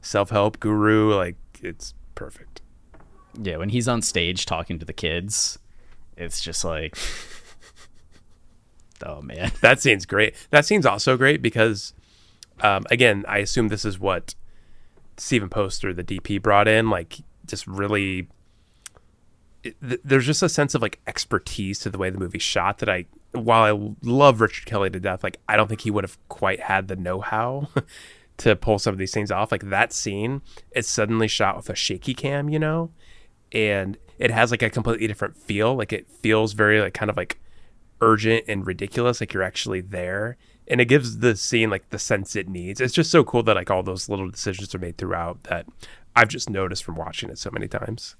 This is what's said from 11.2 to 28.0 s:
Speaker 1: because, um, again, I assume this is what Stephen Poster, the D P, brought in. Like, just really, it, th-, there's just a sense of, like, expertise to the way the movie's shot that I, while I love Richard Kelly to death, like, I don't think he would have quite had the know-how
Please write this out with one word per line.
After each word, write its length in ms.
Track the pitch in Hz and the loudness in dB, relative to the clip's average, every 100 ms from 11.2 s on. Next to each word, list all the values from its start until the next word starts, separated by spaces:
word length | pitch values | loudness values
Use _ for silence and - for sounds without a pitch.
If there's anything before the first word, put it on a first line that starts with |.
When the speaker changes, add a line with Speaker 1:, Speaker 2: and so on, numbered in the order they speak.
| 135 147 | 4 2
Speaker 1:
because, 500 | 120 117 113 104 - - _ _ _ _ - _ | 0 2 2 2 -8 -18 _ _ _ _ -20 _
um, 240 | 107 98 - | 2 2 0
again, 340 | 120 123 101 98 | 4 4 4 0
I 100 | 104 | -2
assume 300 | 101 - 110 | -2 0 0
this 180 | 101 110 | 0 -4
is 140 | 95 | -2
what 340 | 98 92 - - - - - - - _ - - | -2 -2 -4 -14 -16 -18 -20 -20 -20 _ -20 -14
Stephen 320 | - 127 98 | -2 0 0
Poster, 440 | 110 98 - 101 | -4 -2 -2 -4
the 80 | 87 | -6
D 160 | 90 95 | -6 -8
P, 200 | - 101 | -4 -2
brought 280 | 107 101 104 | 4 6 6
in. 220 | 110 113 | 6 4
Like, 280 | 95 85 - - - - | 0 -4 -16 -20 -20 -12
just 220 | 95 - | -12 -10
really, 600 | 95 101 104 98 92 92 - _ _ _ _ - - _ _ _ _ _ _ | -6 0 0 0 -4 -8 -16 _ _ _ _ -20 -20 _ _ _ _ _ _
it, 120 | 131 - 131 | -16 -14 -8
th-, 140 | 123 | -8
there's 220 | 143 135 123 | 2 2 4
just 160 | 156 | 2
a 80 | 175 | 0
sense 240 | - 143 | 2 0
of, 80 | 143 | 0
like, 180 | 107 - - | -2 -6 -12
expertise 720 | - - 98 - - 98 98 | -10 -4 -4 -4 -6 -6 -4
to 120 | - | -6
the 60 | 98 | -4
way 100 | 95 | -4
the 80 | 95 | -4
movie's 220 | 90 90 | -6 -4
shot 360 | - - 117 123 | -2 0 0 0
that 100 | 110 | 0
I, 160 | 92 90 _ _ | -2 -4 _ _
while 300 | 120 113 113 110 104 | -6 4 6 6 4
I 200 | 104 107 | -2 -8
love 400 | 117 123 143 117 | -2 6 8 8
Richard 240 | 110 - - | 4 0 -6
Kelly 240 | 104 98 | -2 -2
to 100 | 95 | -2
death, 240 | 95 92 | -4 -4
like, 140 | 95 - - | -6 -8 0
I 100 | 107 | 2
don't 100 | 107 | 2
think 140 | 107 | 0
he 100 | 110 | -2
would 120 | 104 | -2
have 140 | 95 - _ | -4 -10 _
quite 340 | - 98 95 | -4 -2 -2
had 260 | - 95 95 | 0 -2 -2
the 80 | 92 | -6
know-how 720 | 90 92 95 110 117 135 147 - - - | -4 -6 -4 -4 -2 -4 -4 -4 -4 -12